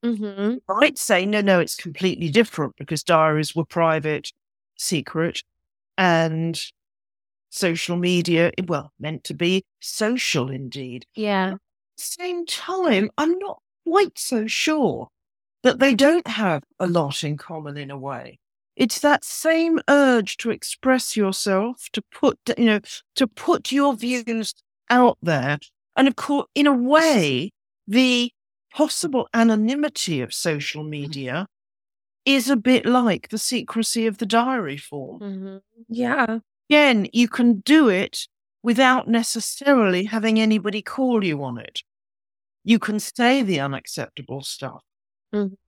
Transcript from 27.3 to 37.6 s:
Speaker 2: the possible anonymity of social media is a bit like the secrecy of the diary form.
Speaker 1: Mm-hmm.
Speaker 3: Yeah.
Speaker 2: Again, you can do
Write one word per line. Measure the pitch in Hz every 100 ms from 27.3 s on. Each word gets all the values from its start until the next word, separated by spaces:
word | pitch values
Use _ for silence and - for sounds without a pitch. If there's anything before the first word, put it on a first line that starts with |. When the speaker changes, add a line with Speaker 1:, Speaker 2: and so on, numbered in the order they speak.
| 131 180 _ _ _ -
Speaker 2:
the | 214 254 247 240 _ _ _ _
possible | - 302 - 339 262 -
anonymity | 233 233 220 214 277 294 294 - 151
of | 120
social | - 175 151 143 151
media | 156 151 143 143 131 139 196 _ _ _ _ _ _ _ -
is | 277 233
a | 262
bit | 226 254 -
like | 247 233 175 -
the | 220
secrecy | - 247 - 226 220 233 226
of | 202
the | 214
diary | 226 247 262 170 143
form. | - 147 131 -
Speaker 1:
Mm-hmm. | 202 190 190 190 _ 233 226
Speaker 3:
Yeah. | 226 240 285 233 226 _ _ _
Speaker 2:
Again, | 294 294 226 190
you | 226 240
can | - 240
do | 208